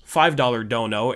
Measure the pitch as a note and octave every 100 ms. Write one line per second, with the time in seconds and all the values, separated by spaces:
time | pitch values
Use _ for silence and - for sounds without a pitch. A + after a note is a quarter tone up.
0 | - D#3 E3 C#3+ B2+ A#2 A2 A#2 A2 G#2+
1 | A#2+